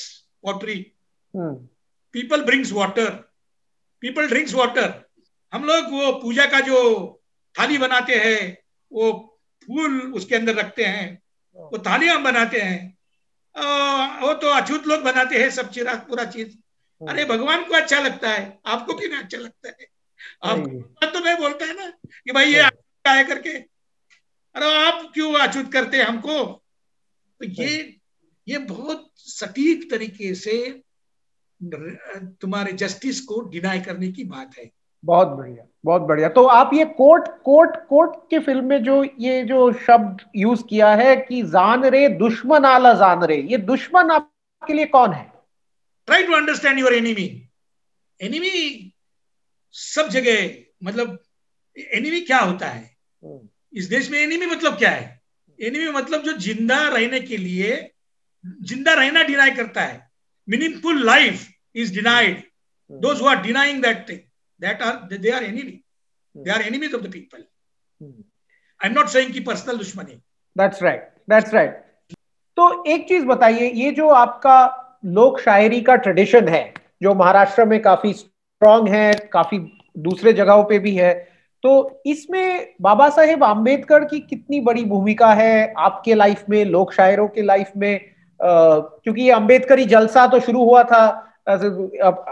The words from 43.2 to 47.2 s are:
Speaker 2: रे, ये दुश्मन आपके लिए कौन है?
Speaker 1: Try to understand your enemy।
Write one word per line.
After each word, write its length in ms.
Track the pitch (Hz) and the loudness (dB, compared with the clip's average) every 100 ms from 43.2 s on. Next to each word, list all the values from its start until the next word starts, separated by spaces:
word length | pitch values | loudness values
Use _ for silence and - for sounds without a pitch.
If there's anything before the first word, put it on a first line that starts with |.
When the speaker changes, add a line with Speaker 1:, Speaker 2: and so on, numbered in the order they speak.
Speaker 2:
रे, 120 | 165 151 | 0 -2
ये 200 | 135 240 | -2 -6
दुश्मन 540 | 190 262 - 359 320 | -2 -4 0 0 2
आपके 600 | 311 302 _ _ _ - | 0 -2 _ _ _ -6
लिए 120 | 302 | -4
कौन 280 | 302 262 226 | 2 2 2
है? 200 | 143 - _ _ _ _ _ _ _ - | -2 -14 _ _ _ _ _ _ _ -2
Speaker 1:
Try 120 | 349 | 0
to 100 | 359 | 2
understand 420 | 311 302 294 285 | 0 -2 -2 -2
your 180 | 269 254 | 0 0
enemy। 360 | 240 226 208 | 0 -2 -6